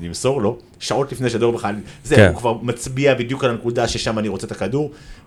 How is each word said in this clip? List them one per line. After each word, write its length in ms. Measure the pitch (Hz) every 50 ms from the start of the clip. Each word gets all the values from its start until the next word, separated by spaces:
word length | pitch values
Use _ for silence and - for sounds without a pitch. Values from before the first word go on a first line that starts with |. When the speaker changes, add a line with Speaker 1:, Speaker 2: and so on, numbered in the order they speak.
Speaker 1:
למסור 400 | 85 85 82 - - 127 139 113
לו, 140 | 101 104 120 - - - - -
שעות 340 | - - - 135 139 135
לפני 180 | 123 113 127 117
שדור 220 | 113 107 117 120
בכלל, 220 | 117 - - 101 104 104 - - - - -
זה, 120 | - 147
Speaker 2:
כן. 120 | 113 101 87
Speaker 1:
הוא 60 | 85 -
כבר 160 | - 113 117 101
מצביע 520 | 117 123 120 - - 135 127 135 143 - 127
בדיוק 300 | 127 120 117 135 135 139
על 60 | 120
הנקודה 380 | 117 104 117 120 120 120 120 -
ששם 300 | - 110 - 120 110 110
אני 100 | 107 104
רוצה 180 | 95 95 113
את 60 | -
הכדור, 380 | 101 - 98 101 127 147 151 139 - - - - - - -